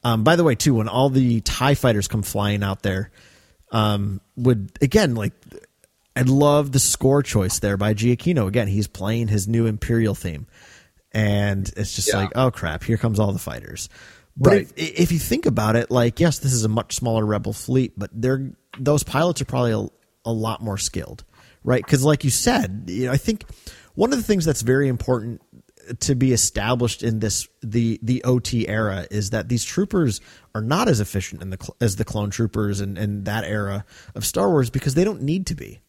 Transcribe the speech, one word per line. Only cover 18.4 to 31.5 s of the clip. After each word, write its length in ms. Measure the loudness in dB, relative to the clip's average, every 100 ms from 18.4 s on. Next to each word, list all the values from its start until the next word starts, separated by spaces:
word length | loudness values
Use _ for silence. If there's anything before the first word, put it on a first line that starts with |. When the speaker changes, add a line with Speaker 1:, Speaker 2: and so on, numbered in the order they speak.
| -4 -12 _ -6
Speaker 1:
those 220 | 0 0
pilots 360 | 0 0 0 0
are 40 |
probably 280 | -4 0 0
a, 140 | 0 -4 _ _ _
a 80 | -8
lot 280 | -4 -4 -4
more 160 | -6 -6
skilled, 440 | -6 -8 -10 -16 -20 _ -20 _
right? 240 | -2 -2 2
'Cause 160 | 2
like 220 | 4 2
you 60 | 0
said, 540 | 0 2 0 -2 -6 -8
you 180 | -6 -2
know, 60 |
I 40 | -2
think 280 | 0 -4 -6 -20 -20 -20 _
one 180 | -2 0
of 60 | 0
the 60 |
things 200 | 0 0
that's 180 | 2 0
very 260 | 2 2 2
important 520 | -2 -2 -2 -4 -12 _ -20 _ _ -16 -8
to 160 | -2 2
be 160 | 4
established 680 | 2 0 -2 0 2 0 0
in 160 | -2 0
this, 260 | -2 -4 -8 _
the, 360 | -4 0 0 -2
the 220 | -2 -2
O 160 | 2 0
T 260 | 2 -2 -2
era 400 | -2 -2 -4 -4
is 200 | -4 -2
that 180 | -4 -2
these 160 | -2
troopers 560 | -2 -2 0 0 0 -2 -10 -20 _
are 60 | -6
not 260 | -2 0 2
as 100 | 2
efficient 440 | 0 -4 -6 -10
in 80 | -12